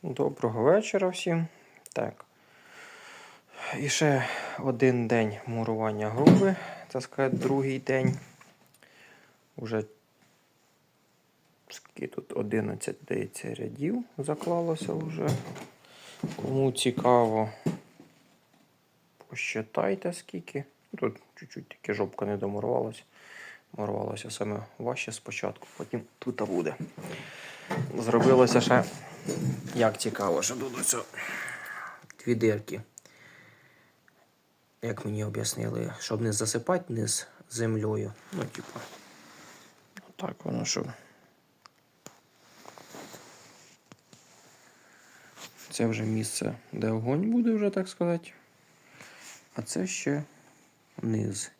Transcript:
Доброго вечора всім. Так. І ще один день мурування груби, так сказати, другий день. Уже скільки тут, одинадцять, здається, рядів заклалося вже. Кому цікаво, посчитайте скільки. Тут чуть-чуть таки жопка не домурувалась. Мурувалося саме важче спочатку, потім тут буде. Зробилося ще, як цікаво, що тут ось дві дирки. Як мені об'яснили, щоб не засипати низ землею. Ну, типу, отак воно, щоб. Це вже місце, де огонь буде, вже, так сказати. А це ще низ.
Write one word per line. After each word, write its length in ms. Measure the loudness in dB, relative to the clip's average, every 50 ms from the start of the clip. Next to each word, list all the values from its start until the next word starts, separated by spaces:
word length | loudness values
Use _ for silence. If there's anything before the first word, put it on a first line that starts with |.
| -6
Доброго 600 | -6 0 0 0 0 0 0 -2 -2 0 4 4
вечора 460 | 6 6 6 4 2 0 0 0 0
всім. 380 | -2 -2 -2 0 0 0 0 -2 -6 -16 -20 -20 -20 -20 -20 -8 -4
Так. 320 | -4 -4 -4 -6 -10 -20 _ _ _ _ -20 -20 -20 -20 -20 -20 -20 -20 -20 -20 -20 -20 -20 -18 -18 -20 -20 -20 -20 _ _ -18 -12 -8 -6 -4 -4
І 100 | -2 0
ще 360 | 2 4 6 6 6 4 2 0 -4 -4 -6 -6 -8 -4
один 480 | -2 -2 2 6 6 6 6 6 4 4
день 300 | 4 4 4 4 0 -4 -6 -4
мурування 640 | -2 -2 0 0 0 2 2 0 0 0 -2 -2
груби, 460 | 2 8 10 10 10 10 8 6 4 2 -4 -12 -12 -14 -16 -6
так 160 | -6 -6 -6
сказати, 340 | -6 0 0 2 2 2 2
другий 420 | 2 2 2 2 2 0 -2 -2
день. 380 | 0 2 2 6 6 4 4 2 -6 -16 -20 -20 -20 -20 -20 _ _ -20 _ -20 -20 -20 -20 -20 -20 -20 -20 -20 -20 -20 _ _ _ _ _
Уже 280 | -10 -6 -2 0 -2 -2 -2 -10 _ _ _ _ _ _ _ _ _ _ _ _ _ _ _ _ _ _ _ _ _ _ _ _ _ _ _ _ _ _ _ _ _ _ _
скільки 380 | -18 -18 -18 -18 _ -10 -10 -6
тут, 300 | -6 -8 -8 -6 -4 -2
одинадцять, 580 | -2 2 2 2 2 2 -2 -4 -4 -6 -6 -6 -6
здається, 520 | -4 -2 -2 -2 -4 -6 -8 -8 -6 -6
рядів 480 | -4 -6 -8 -4 -2 -2 0 0 -2 -4 -6 -6 -6
заклалося 760 | -2 -2 -2 -2 0 0 0 2 2 0 -2 -2 -2 -4 -2
вже. 360 | -2 -2 -4 -4 -2 0 2 0 0 -2 -8 -12 -14 -14 -16 -18 _ -20 -20 -20 -20 -20 -20 -12 -8 -8 -6 -6
Кому 360 | -4 -4 0 2 2 2 2
цікаво, 800 | 2 2 0 0 0 2 4 6 6 8 6 6 4 2 0 0 -2 -4 -4 -4 -4 -4 -10 -18 -20 -20 -20 -20 _ _ _ _ _ _ _ _ _ _ _ _ _ _ _ _ _ _ _ _ _ _ -20 _
посчитайте 840 | -6 -6 -4 -2 -2 -4 -6 -2 _ 2 2 2 2 0 -2 -4 -6
скільки. 500 | -6 -10 -10 -10 -10 -10 -8 -8 -8 -8 -8 _ _ _ _ -8 -2
Тут 180 | -2 -2 -2 -4 -18 _ _
чуть-чуть 320 | -20 -20 -16 -14 -16 -14 _
таки 260 | -20 _ _ -4 -2
жопка 320 | -2 -2 -4 -2 -4 -4
не 120 | -2 -2 -2
домурувалась. 680 | -2 -4 -4 -2 -2 0 2 2 0 -2 -6 -10 -18 _ _ -20 -20 -20 -18 -18 -16 -18 -18 -20 _ _ -8
Мурувалося 580 | -6 -4 -4 -2 -2 -4 -4 -6 -6 -8 -10
саме 280 | -8 -6 -4 -4 -4 -6 -6 -12 -12 -6
важче 340 | -4 -4 -4 -4 -6 -8
спочатку, 560 | -8 -10 -10 -8 -8 -4 -4 -4 -6 -6 -16 -20 -12 -12
потім 240 | -10 -6 -6 -6 -6 -8 _ _
тут 220 | -6 -6 -2 -2
буде. 340 | -2 0 0 0 0 0 -2 -4 -8 -10 -10 -12 -12 -10 -10 -10 -12 -14 -14 -14 -16 -16 -16 -16 -8 -6 -2 -2 -2 -2 -2 -2
Зробилося 640 | 0 4 4 6 8 10 10 10 10 8 8 6
ще, 220 | 6 8 6 6 4 2 -4 -12 -14 -16 -16 -10 -6 -6 -4 -2 -2 -2 -2 -2 -6 -6 2
як 220 | 4 4 4 4 2
цікаво, 440 | -4 -4 -2 0 0 2 2 2
що 140 | 2 0 -2
тут 240 | -2 -6 -6 -4 -2
ось 180 | 0 0 0 0 -2 -8 -10 -10 -8 -8 -6 -8 -8 -8 -8 -10 -10 -12 -12 -10 -12 -12 -14 -16 -20 -20 -20 _
дві 160 | 0 0 2
дирки. 460 | 4 6 4 4 2 -2 -6 -8 -8 -10 -12 _ -20 _ -20 -20 -20 -20 -20 -20 -20 -20 -20 -20 -20 -20 -20 _ _ _ _ _ _ _ _ _ _ _ _ _ _ _ _ _ _ _ _ _ _
Як 240 | -6 -6 -6 -4 -4
мені 180 | -4 -4 -2 -4
об'яснили, 680 | -2 -2 -2 -2 -2 -2 -2 -2 -2 -2 -2 -4 -4 -6 -8
щоб 220 | -6 -4 -2 0
не 100 | 0 0
засипати 600 | 2 2 0 0 0 -2 0 2 0 0 0 -4 -4
низ 340 | -2 0 0 0 -2 -4 -8 -16 -20 -20 _
землею. 640 | -4 -2 0 0 0 0 0 0 -2 -2 -4 -6 -8 -14 -18 -10 -8
Ну, 100 | -6 -6
типу, 360 | -6 -8 -12 -12 -12 -12 -14 -14 -14 -16 -20 -20 -20 -20 -20 -20 -20 -20 -20 -20 -20 -20 -20 -20 -20 -20 -20 _ _ _ -20 -20 -20
отак 360 | -14 -8 -8 -8 -8 -6 -6
воно, 200 | -4 -4 -2 -2
щоб. 220 | -2 -2 -2 -4 -6 -8 -14 -18 -20 -20 -20 _ _ _ _ _ _ _ _ _ -20 _ _ _ _ _ _ _ -20 -20 -20 _ _ _ _ -20 -20 -20 -20 -20 -20 -20 -20 -20 -18 -16 -16 -16 -16 -18 -20 -20 -20 -20 -20 -20 -20 -20 -20 -20 -20 -20 _ _ _ -20 _ _ _ -20 -20 -20 -20 -20 -20 -20 -20 -20 -20 -20 -20 -20 -20 -20 -20 -20 -20 -20 -20 -20 -20 -20 -20 -20 -18 -18 -18 -18 -18 -18 -12
Це 160 | -4 0 0
вже 180 | 0 2 0 0
місце, 520 | 0 0 0 0 -2 -4 -2 -2 -2 -4 -4 -12 -12
де 200 | -6 -2 0 0
огонь 400 | 0 0 0 0 0 2 2 2
буде, 200 | 2 4 4 4
вже, 180 | 4 4 2 2
так 200 | 2 0 -2 -4
сказати. 420 | -2 -2 0 0 0 -2 -4 -10 -20 -20 -20 _ _ _ _ _ -20 _ _ -20 -20 -20 -20 -20 -20 -20 -20 -20 -20 -20 -20 -12 -10
А 60 | -10
це 260 | -8 -4 -2 -2 -2 -2
ще 360 | -4 -4 0 0 0 0 -2 -8 -14 -20 -20 -20 -20 -20 -20 _ _ _ _ _ _ -6
низ. 500 | -2 0 0 0 0 -2 -4 -4 -8 -10 -12 _